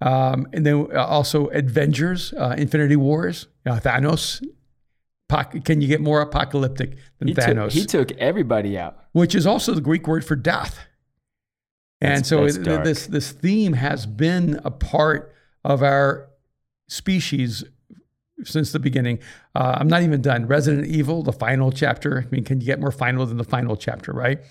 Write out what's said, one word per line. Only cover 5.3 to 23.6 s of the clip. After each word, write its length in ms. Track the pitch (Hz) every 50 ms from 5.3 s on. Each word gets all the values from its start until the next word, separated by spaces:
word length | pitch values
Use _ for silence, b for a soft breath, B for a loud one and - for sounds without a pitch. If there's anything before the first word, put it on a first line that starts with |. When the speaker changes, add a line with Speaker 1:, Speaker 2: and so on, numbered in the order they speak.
| - 147 135 - - 160 139
Speaker 1:
can 160 | - 165 151
you 80 | 143 135
get 140 | 151 151
more 200 | 147 147 151 151
apocalyptic 760 | 147 147 - 143 139 135 - 143 135 131 131 - 127 - - B B B B _
than 80 | - 131
Speaker 2:
He 80 | -
took, 80 | - 123
Speaker 1:
Thanos? 280 | 117 110 113 104 104 123
Speaker 2:
he 120 | 160 202
took 260 | - - 175 127 - -
everybody 640 | - 123 135 165 - - 113 117 107 104 101 98
out. 220 | 92 85 73 - - - -
Speaker 1:
Which 240 | _ 165 175 165 170
is 100 | - -
also 280 | 185 226 254 - - 233
the 60 | 160
Greek 260 | 139 139 160 170 160 151
word 180 | 160 165 135
for 100 | - 156
death. 440 | 135 110 165 - - - - - - - - _ _ _ _ _ _ _ _ _ _ _ _ _ _ _ _ _ _ _ _ _ _
And 160 | - 139 143 139
Speaker 2:
That's, 120 | 131 -
Speaker 1:
so 120 | 160 151
Speaker 2:
that's 160 | 143 147 147 185
Speaker 1:
it, 60 | 175
Speaker 2:
dark. 200 | 165 156 156 156
Speaker 1:
this, 240 | 160 151 - - -
this 240 | - 147 135 -
theme 420 | - - - 180 202 220 214 190 151
has 320 | 120 127 143 147 135 107
been 540 | 104 107 104 151 165 180 180 175 165 151 - -
a 80 | -
part 640 | 127 - - - - 160 151 156 151 - - b b b b b b b b
of 180 | 139 143 131
our 480 | 139 139 139 139 139 139 139 - - - _ _ _ _ _ _ _ _ _ _ _ _
species 760 | - - - - 190 185 - - - 135 127 120 110 - - - _ _ _ _ - - _ _ _ _ _ _ _ - 247
since 280 | - - 160 151 - -
the 60 | 151
beginning. 400 | 131 139 127 131 123 120 120 107 B B B B B B _
Uh, 200 | - 131 127 127 -
I'm 80 | 135 151
not 160 | 170 175 175
even 180 | 165 151 139
done. 240 | 131 143 127 117 113
Resident 420 | 117 139 147 139 151 147 143 143 -
Evil, 360 | 160 156 143 135 165 170 151
the 80 | 139 -
final 380 | - 113 113 131 131 135 131
chapter. 540 | 131 - 151 131 117 - - 143 139 131 120 -
I 80 | 131
mean, 80 | 127 110
can 160 | - 139 131
you 60 | 117
get 140 | 123 135 -
more 120 | 143 139
final 340 | 131 - 123 123 127 131 131
than 120 | 117 117 120
the 60 | 120
final 320 | - - 123